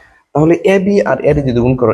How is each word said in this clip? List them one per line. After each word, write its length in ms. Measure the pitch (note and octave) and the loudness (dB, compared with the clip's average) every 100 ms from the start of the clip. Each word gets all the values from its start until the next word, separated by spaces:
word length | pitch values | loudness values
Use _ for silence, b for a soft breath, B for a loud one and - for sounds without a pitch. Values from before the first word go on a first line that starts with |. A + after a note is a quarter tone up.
| B B B | B B B
তাহলে 220 | C#3+ D#3+ E3+ | -2 0 2
এবি 380 | - G3 F#3+ G3+ | 0 0 0 0
আর 240 | - C3 - | 0 -2 0
এডি 160 | D3+ | 0
যদি 180 | C3 A#2+ | 0 0
গুণ 160 | A#2+ C3 | 0 0
করো, 180 | A#2 | 0